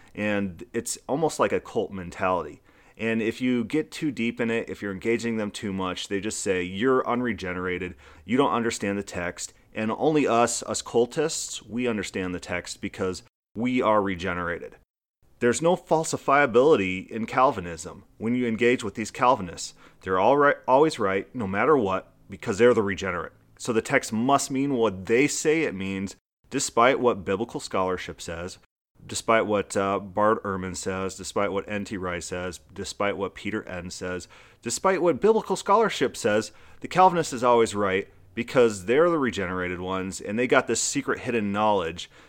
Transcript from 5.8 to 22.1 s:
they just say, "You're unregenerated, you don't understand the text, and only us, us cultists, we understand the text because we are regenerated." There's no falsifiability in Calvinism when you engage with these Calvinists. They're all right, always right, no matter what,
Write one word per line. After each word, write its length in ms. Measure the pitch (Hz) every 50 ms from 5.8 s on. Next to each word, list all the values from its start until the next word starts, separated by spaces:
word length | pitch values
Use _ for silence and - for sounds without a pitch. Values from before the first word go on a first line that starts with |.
| 92 90 90 - - -
they 120 | 101 98
just 200 | 92 110 110 -
say, 220 | - 104 95 90 90
"You're 440 | 90 95 95 117 131 131 127 - -
unregenerated, 880 | 120 120 127 120 107 90 95 90 90 92 90 92 90 87 90 87 80 - - - - - -
you 120 | 92 113
don't 160 | 127 139 104 82
understand 460 | 117 113 117 113 - - 101 101 101
the 40 | 101
text, 520 | - - 95 87 87 90 - - - - _ _ _ -
and 160 | - 110 110
only 360 | 110 - 120 147 160 151 135
us, 360 | 95 117 117 120 120 - - -
us 180 | - 110 - -
cultists, 840 | - - 120 120 120 - 160 147 160 - - - - - - -
we 220 | 110 101 120 123 120
understand 460 | 113 104 92 - - 101 92 92 90
the 60 | 85
text 400 | - - 92 87 - - - -
because 420 | - 98 - - 98 92 92 87 - _ _ _ _ _ -
we 260 | 101 117 127 127 127
are 220 | 107 107 107 107 98
regenerated." 760 | 98 95 85 90 95 90 90 90 85 85 80 64 53 - - _ _ _ _ _ _ _ _ _ _ _ -
There's 240 | - 120 117 - 156
no 120 | 165 180
falsifiability 1300 | 175 - - 170 156 160 - - 131 - - 139 139 143 131 104 120 131 156 156 113 98 95 92 95 90 -
in 160 | - 113 110
Calvinism 800 | 113 - 131 127 139 131 104 87 87 82 80 - 85 76 95 - _ _ -
when 160 | 104 113 123
you 120 | 127 123
engage 380 | 117 113 104 117 120 123 123 -
with 100 | 101 -
these 160 | - 107 -
Calvinists. 640 | - - 135 123 131 117 92 85 87 - - - - - - - _ _ -
They're 160 | 92 95 92
all 180 | 95 117 135
right, 200 | 143 143 143 139 - - -
always 300 | 127 135 151 160 151 -
right, 360 | 110 95 95 101 - - -
no 120 | 127 113
matter 320 | 95 95 101 113 139 156 139
what, 340 | 110 95 92 92 - -